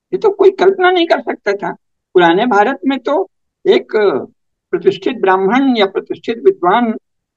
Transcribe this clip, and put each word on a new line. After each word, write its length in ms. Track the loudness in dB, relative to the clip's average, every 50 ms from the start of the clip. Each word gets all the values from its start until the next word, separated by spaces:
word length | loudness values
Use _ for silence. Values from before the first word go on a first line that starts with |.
| _ _
ये 60 | -6 -2
तो 120 | -2 -2
कोई 200 | 2 2 2 2
कल्पना 400 | 2 2 2 2 2 2 2 2
नहीं 160 | 2 2 0
कर 140 | 0 -2 -2
सकता 320 | -4 -6 -10 -6 -6 -6
था। 200 | -4 -4 -6 -10 -10 -12 _ _ _ _ _ _ 2
पुराने 320 | 2 4 4 4 2 0
भारत 340 | 0 2 2 2 0 -2 -4 -4
में 120 | -4 -4 -4
तो 320 | -4 -2 -2 -2 -4 -6 _ _ _ _ _ _ 0
एक 260 | 0 0 0 0 -2 -2 -2 0 0 -2 -4 -6 -10 _ _ _ _ _ _ _ _
प्रतिष्ठित 460 | -8 -2 0 0 -2 0 -2 -6 -4
ब्राह्मण 600 | -2 0 0 0 2 0 0 0 0 0 0 0
या 100 | 0 -2
प्रतिष्ठित 520 | -2 -2 -6 -8 -8 -10 -10 -8 -8 -8 -2
विद्वान 560 | 0 0 0 0 0 0 0 2 0 -2 -4 -6 -12 _ _ _ _ _ _